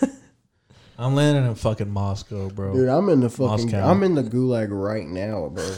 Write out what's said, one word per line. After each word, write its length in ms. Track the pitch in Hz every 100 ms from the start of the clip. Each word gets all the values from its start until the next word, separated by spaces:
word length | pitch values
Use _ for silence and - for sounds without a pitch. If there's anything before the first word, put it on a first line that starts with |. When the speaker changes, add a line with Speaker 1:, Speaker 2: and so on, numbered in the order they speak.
| 269 - - _ _
Speaker 1:
<laughs> 440 | _ _ _ - -
Speaker 2:
I'm 160 | 127 139
landing 300 | 147 143 123
in 100 | 107
fucking 340 | 113 110 101
Moscow, 600 | 98 98 98 - 104 95
bro. 240 | 101 98 127
Speaker 3:
Dude, 140 | 127
I'm 200 | 147 202
in 120 | 147
the 80 | 120
fucking, 360 | - 123 107 117
Speaker 2:
Moscow. 180 | 104 120
Speaker 3:
I'm 140 | 190
in 100 | 190
the 100 | 151
gulag 440 | 113 123 127 117 107
right 360 | 101 98 110 78
now, 420 | 90 104 107 73
bro. 180 | 87 82